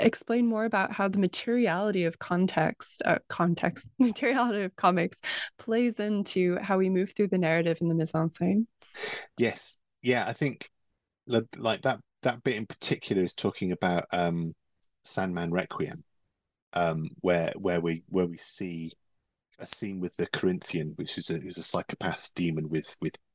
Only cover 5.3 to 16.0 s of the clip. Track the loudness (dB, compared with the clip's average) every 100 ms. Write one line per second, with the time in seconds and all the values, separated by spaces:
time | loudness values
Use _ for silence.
5.3 | -6 -8 -10 -2 2 2 0 -2 -2 0
6.3 | 2 2 2 2 2 4 2 0 0 2
7.3 | 2 4 4 2 2 2 2 0 0 0
8.3 | 0 2 2 0 _ _ -10 -8 -8 -8
9.3 | -2 0 0 -2 -2 _ _ 0 2 0
10.3 | -2 -2 -4 -14 _ _ _ _ _ -2
11.3 | 0 0 -4 -2 0 -2 -2 -8 _ -2
12.3 | 0 -2 -2 -4 -2 -2 -2 0 0 0
13.3 | 0 -2 -2 -4 0 0 0 -2 0 0
14.3 | 0 -4 -8 _ _ -20 _ -2 -2 -2
15.3 | -2 -2 -2 -2 -4 -6 -8